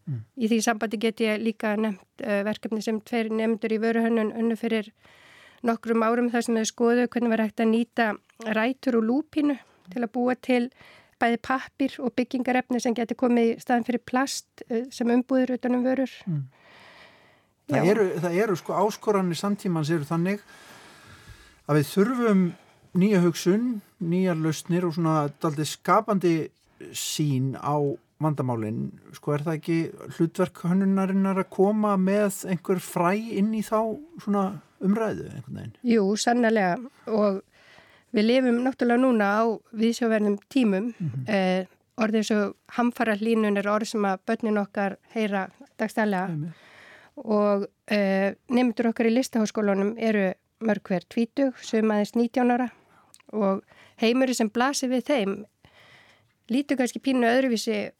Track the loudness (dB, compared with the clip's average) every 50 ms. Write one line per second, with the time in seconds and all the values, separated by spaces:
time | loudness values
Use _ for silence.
0 | -10 -8 -8 -8 -10 -12 -8 -4 0 0 2 2 2 0 -2 -2 -2 -6 -4 -2
1 | -4 -4 -2 -2 -2 -2 -2 -2 -2 -4 -4 -2 -2 -2 -2 -2 -2 -4 -4 -8
2 | _ _ _ -10 -4 -2 -2 -2 -2 -2 -4 -6 -6 -6 -6 -4 -4 -4 -4 -6
3 | -6 -4 -4 -4 -2 -2 -2 -2 0 0 -2 -2 -2 -2 -2 0 0 0 2 2
4 | 2 2 2 2 0 -2 -2 -2 -2 -2 -2 -2 -2 -2 -2 -2 -4 -6 -12 _
5 | _ -20 -20 -20 -20 -20 -20 -20 -20 -20 -14 _ -2 -2 -2 -2 -2 0 0 2
6 | 2 2 2 0 0 0 0 -2 -2 0 -2 -2 -2 -4 -2 0 2 2 4 2
7 | 2 0 -2 -2 -2 0 0 0 -2 -2 -2 0 2 2 2 2 0 -2 -2 -2
8 | -2 0 -2 -6 _ _ _ -10 -6 -4 -2 0 0 -2 -2 -2 -2 0 0 2
9 | 2 2 0 -2 -2 _ -2 0 0 0 0 -2 -6 _ _ _ _ -10 -6 -6
10 | -4 -4 -2 0 0 0 0 -2 0 0 0 0 0 -2 -6 -14 -20 -20 -20 -20
11 | -20 _ _ 0 0 0 0 0 -2 -2 -4 -4 -4 -6 _ -2 -2 -2 -2 -4
12 | -6 -4 -2 -2 -2 -2 -2 -4 0 0 0 0 0 0 -2 0 0 0 0 0
13 | -2 -4 -2 0 2 2 4 4 4 2 0 -2 -2 0 0 0 0 0 -4 -4
14 | -4 -2 -2 0 0 -2 -4 -8 -12 _ _ -16 -8 -6 -4 -4 -4 -6 -6 -2
15 | 0 2 2 2 2 2 2 2 2 0 -2 -2 -2 0 0 0 0 0 0 0
16 | -2 -4 -6 -8 -6 -4 -4 -4 -4 -6 _ _ _ -20 -20 -20 -20 -20 -20 -20
17 | -20 -20 -20 -20 _ _ _ _ _ _ _ _ _ -2 0 2 4 4 4 4
18 | 2 0 0 -2 -2 -2 0 0 0 0 -2 -4 -4 -4 -2 0 0 0 -2 -2
19 | -2 0 0 2 2 0 -2 -2 -2 -2 -2 -2 -2 -2 -2 0 0 0 0 0
20 | -2 -2 -2 0 0 0 -2 -4 -8 -14 -20 -20 -20 -20 -20 -20 -20 -20 -20 -20
21 | -20 -20 -20 -20 -20 -20 -20 -20 -20 -20 _ _ _ 0 0 0 0 2 2 2
22 | 2 2 2 0 2 4 4 4 4 2 -2 -6 -16 _ _ _ _ _ 0 2
23 | 2 4 4 4 4 2 2 0 0 2 2 2 2 0 -4 -6 -8 _ _ -8
24 | -4 -2 0 0 2 0 0 0 0 -2 -2 -2 -2 -2 -2 0 0 0 0 0
25 | 0 2 2 2 0 -2 -4 -4 -4 -4 -2 -2 -4 -6 -8 -4 0 2 2 4
26 | 4 2 0 2 2 2 2 0 -2 -6 _ _ _ _ _ -20 -18 -14 -10 -10
27 | -8 -6 -2 -2 0 0 0 0 0 -2 -4 -4 -4 -2 -2 0 0 -2 -4 -6
28 | _ _ _ -2 -2 -2 0 0 -2 -2 -2 -2 -2 -4 -4 -6 -6 -8 -10 -14
29 | -20 -20 -20 -10 -4 -4 -2 -2 -2 -4 -6 -4 -4 -2 -2 -2 -2 -4 -8 -12
30 | -16 -10 -4 -2 -2 -2 0 -2 -4 -4 -4 -4 -2 0 2 2 2 2 2 2
31 | 0 0 0 0 2 2 0 -2 -4 -2 0 2 2 4 2 2 2 2 2 2
32 | 2 2 2 2 2 0 -2 -4 -6 -4 -4 -4 -2 -2 -2 -2 -4 -4 -2 0
33 | 0 2 0 0 -2 -4 -2 0 0 0 0 -2 -4 -2 0 0 0 -2 -4 -8
34 | -10 -16 -18 -10 -4 -2 0 0 0 -2 -4 -8 -14 _ _ -4 0 0 0 2
35 | 0 -2 -4 -6 -8 -12 -12 -14 -12 -12 -12 -12 -12 -12 -12 _ 0 2 2 2
36 | 2 2 0 0 0 0 2 2 4 4 4 4 2 2 0 -2 -6 -10 _ _
37 | -8 -4 0 2 2 2 0 -2 -6 _ _ _ _ -20 -20 -20 -20 _ _ _
38 | _ _ 0 2 2 4 4 4 4 4 2 2 0 -2 -2 0 2 2 4 4
39 | 4 4 4 4 2 2 2 2 2 0 -2 -4 _ _ -4 0 0 0 0 0
40 | 0 0 2 2 2 2 0 -2 _ -2 0 2 4 4 4 2 0 -4 -6 -6
41 | -6 -6 -6 -6 -4 -2 0 0 2 2 0 0 -2 -6 _ _ _ _ _ -2
42 | 0 0 2 0 0 0 0 0 0 -2 -4 _ _ -8 -4 -2 0 0 0 0
43 | -2 0 0 0 0 0 2 2 2 2 0 0 0 0 0 0 -2 -2 -2 -2
44 | 0 0 -2 -2 _ -4 -4 -2 -2 0 0 0 -2 -2 -4 -4 -4 -4 -4 -8
45 | _ _ -6 -4 -2 -2 -2 -2 -4 -6 -10 -18 -20 -14 _ -6 -6 -4 -2 0
46 | 0 0 0 0 -2 -2 -4 -6 -6 -8 -10 -14 -20 -20 -20 -20 -20 -20 -20 -20
47 | -20 -20 -18 -10 -4 0 0 2 2 2 2 0 -2 -6 _ _ _ -2 0 0
48 | 2 2 2 0 0 -2 -4 -6 _ -2 0 2 2 2 0 0 0 0 0 2
49 | 2 2 2 2 0 0 0 -2 -2 -2 -2 -2 0 0 2 2 0 -2 -2 -2
50 | -2 0 2 2 0 0 -2 -6 _ _ _ -4 -2 -2 -2 -2 -2 -4 -4 -4
51 | -4 -4 -2 -2 -2 0 0 0 0 0 -2 -4 -6 -2 0 2 2 2 2 2
52 | 0 0 0 0 0 0 0 0 2 2 2 0 -2 -4 -8 _ _ _ _ _
53 | _ _ _ -20 _ -8 -4 0 0 0 0 -2 -4 _ -20 -20 -20 -20 _ -2
54 | 0 2 2 4 2 2 2 0 0 0 0 0 0 0 0 -2 -2 -2 -2 -2
55 | 0 0 0 0 0 -2 -4 -6 -10 -16 _ _ _ -20 _ -20 -20 -20 -20 -20
56 | -20 _ _ _ _ _ _ _ _ -2 -2 -2 0 0 0 0 0 -2 -2 -4
57 | -2 0 2 2 4 4 4 4 2 2 0 -2 -2 -2 -4 -4 -4 -8 -12